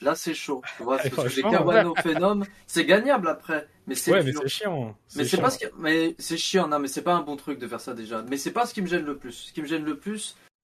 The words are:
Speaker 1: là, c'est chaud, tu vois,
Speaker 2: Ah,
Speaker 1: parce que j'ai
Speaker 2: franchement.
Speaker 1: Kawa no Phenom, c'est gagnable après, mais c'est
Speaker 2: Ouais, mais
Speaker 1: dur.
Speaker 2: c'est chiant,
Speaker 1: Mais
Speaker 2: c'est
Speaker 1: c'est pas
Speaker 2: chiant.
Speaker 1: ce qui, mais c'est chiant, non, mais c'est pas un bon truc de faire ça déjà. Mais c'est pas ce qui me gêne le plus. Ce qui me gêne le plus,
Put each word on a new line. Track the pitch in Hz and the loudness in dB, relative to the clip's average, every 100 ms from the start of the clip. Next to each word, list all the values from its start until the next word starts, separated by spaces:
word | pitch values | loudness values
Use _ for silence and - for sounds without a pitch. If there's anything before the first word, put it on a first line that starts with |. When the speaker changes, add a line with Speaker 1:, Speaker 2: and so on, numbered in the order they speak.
Speaker 1:
là, | 127 | -2
c'est | 160 - | -2 -2
chaud, | 156 - 135 - - | -6 -4 -6 -8 -8
tu | |
vois, | 117 131 | -2 0
Speaker 2:
Ah, | 135 | 0
Speaker 1:
parce | 131 | 0
que | 123 | 0
j'ai | 131 | 0
Speaker 2:
franchement. | 196 180 | 4 4
Speaker 1:
Kawa | 165 220 | 6 6
no | 180 | 6
Phenom, | 175 170 156 185 208 196 - - | 4 2 4 2 2 -2 -10 -4
c'est | 170 | 0
gagnable | 147 190 254 262 170 | 6 6 6 2 2
après, | 151 - 156 - _ - | -4 -4 -6 -6 _ -8
mais | |
c'est | 127 - | -2 4
Speaker 2:
Ouais, | 185 | 4
mais | 143 | 4
Speaker 1:
dur. | 143 | 0
Speaker 2:
c'est | 135 | -2
chiant, | - 214 160 113 | -4 -4 -4 -4
Speaker 1:
Mais | 107 _ - | -10 _ -4
Speaker 2:
c'est | |
Speaker 1:
c'est | 127 - | 0 2
pas | 220 | 2
Speaker 2:
chiant. | 262 | 0
Speaker 1:
ce | - | -6
qui, | - | -4
mais | 156 160 165 165 | 0 2 2 -2
c'est | - 165 | -6 -4
chiant, | - 190 160 | 0 2 2
non, | 147 | 0
mais | 139 | -2
c'est | 147 | -2
pas | 170 | 2
un | 175 | 2
bon | 151 143 | 0 -8
truc | - 135 | -8 -8
de | 120 | -6
faire | 113 | -8
ça | - | -8
déjà. | 113 107 113 117 | -10 -8 -8 -4
Mais | 139 | -6
c'est | 160 | -4
pas | 220 240 | -2 -2
ce | |
qui | - | -2
me | 180 | -2
gêne | 175 151 | -2 -4
le | 139 | -8
plus. | 131 | -10
Ce | 123 - | -14 -14
qui | - | -10
me | 147 | -4
gêne | 160 | -4
le | 151 147 | -4 -6
plus, | - 214 - - _ _ | -6 -8 -10 -14 _ _